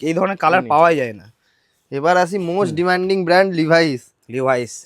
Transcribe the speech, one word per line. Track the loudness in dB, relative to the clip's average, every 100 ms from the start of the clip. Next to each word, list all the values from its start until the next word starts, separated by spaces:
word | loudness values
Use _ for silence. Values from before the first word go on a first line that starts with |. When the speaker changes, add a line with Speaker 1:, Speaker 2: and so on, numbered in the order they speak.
Speaker 1:
এই | -4
ধরনের | -2 -2 0
কালার | 0 0
Speaker 2:
ইউনিক। | 2
Speaker 1:
পাওয়াই | 4 4 2
যায় | -2
না। | -8 -20 _ _ _ _ _ _
Speaker 2:
এবার | -2 2 2
আসি | 0 -2
most | -4 -2 -2
Speaker 1:
হুম। | -2
Speaker 2:
demanding | -2 -2 -2 -2 2
brand | 2 2 0
Levi's। | 2 2 2 -2 -10 _ -12
Speaker 1:
Levi's। | -4 -2 -2 -4 -12